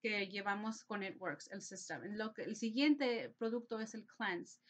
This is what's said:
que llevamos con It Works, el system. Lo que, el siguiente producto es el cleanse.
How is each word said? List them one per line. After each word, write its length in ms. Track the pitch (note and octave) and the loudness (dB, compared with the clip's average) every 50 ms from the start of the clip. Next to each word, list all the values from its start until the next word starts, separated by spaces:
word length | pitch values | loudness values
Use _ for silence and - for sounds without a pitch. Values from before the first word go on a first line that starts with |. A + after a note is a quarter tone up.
que 280 | - A3 G#3+ G#3 G3 F#3+ | 0 2 2 2 0 0
llevamos 560 | F#3+ G3+ G3 G3+ G3+ G3+ G#3+ A3 A3 - - | -2 -2 0 0 0 0 0 -2 -4 -4 -6
con 180 | _ G#3+ G3+ | _ -4 -2
It 140 | F#3+ F#3+ - - | -2 -4 -4 -4
Works, 280 | F#3 F3 D3 - - - | -4 -4 -4 -4 -8 -10
el 80 | G3 G3 | -8 -8
system. 560 | D#3+ - F#3+ F#3 - - D#3+ C3 B2 G3 G#3 | -8 -8 -10 -10 -6 -6 -6 -6 -4 -6 -2
Lo 160 | G#3+ G#3+ A3 | -2 -2 -2
que, 100 | A3 - | -2 -4
el 140 | - F3+ A3 | -4 -4 -2
siguiente 800 | - - A3+ A3 B3 C#4+ D4+ D4 C#4+ C4+ B3 A#3+ A#3 B3+ A#3 - _ | 0 0 0 4 6 8 8 8 8 6 2 2 2 0 -4 -4 _
producto 400 | A#3 A3+ A3+ A#3+ A#3 - A#3 A3 | 0 2 2 0 -2 -2 -2 -2
es 140 | A3 A3 - | -2 -4 -4
el 120 | A3 G#3+ | -10 -10
cleanse. 540 | - - _ A3+ G3+ F3+ F3 F3 - - _ _ - | -10 -6 _ 0 0 0 0 -2 -6 -12 _ _ -20